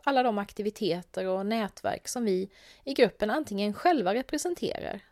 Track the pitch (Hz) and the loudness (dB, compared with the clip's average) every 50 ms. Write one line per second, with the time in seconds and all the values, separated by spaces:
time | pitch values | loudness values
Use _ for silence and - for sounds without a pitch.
0 | - 277 277 254 247 247 214 202 202 - - - 202 208 208 - 220 170 165 175 | -2 2 2 4 2 2 0 0 -4 -6 -6 -4 -4 -4 -2 -2 0 0 0 -2
1 | 180 _ - 190 190 190 185 190 196 202 190 175 208 185 - - - 196 - - | -4 _ -6 -4 -2 -2 -2 -2 0 0 0 0 -2 -4 -6 -4 -4 -4 -4 -4
2 | - - - 247 233 208 185 185 190 - - - - - - - - 269 277 285 | -6 -8 -4 -2 0 2 2 2 0 -4 -10 -20 -20 -20 -20 -14 -8 -2 4 4
3 | 247 190 - - 214 214 220 311 302 - 202 196 208 208 202 - - 359 339 269 | 4 4 4 0 -2 0 0 0 -2 -2 -2 -2 -2 -2 -2 2 4 4 4 4
4 | 185 180 202 247 262 - - 294 - 359 349 - - - - - - - - 202 | 4 2 2 0 -2 -2 -4 -2 -2 -2 -4 -2 -2 -4 -4 -4 -6 -8 -8 -10
5 | - _ | -12 _